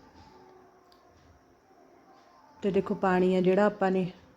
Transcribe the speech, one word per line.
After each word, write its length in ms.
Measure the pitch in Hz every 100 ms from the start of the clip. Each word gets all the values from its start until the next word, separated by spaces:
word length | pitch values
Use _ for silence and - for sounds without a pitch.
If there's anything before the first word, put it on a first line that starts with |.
| - - - - - - - _ _ _ _ _ - - _ _ _ _ _ - _ - - - - -
ਤੇ 100 | 208
ਦੇਖੋ 240 | 190 190 202
ਪਾਣੀ 400 | 190 180 185 185
ਆ 60 |
ਜਿਹੜਾ 240 | 185 185 208
ਆਪਾਂ 260 | 208 190
ਨੇ 200 | 190 180 - -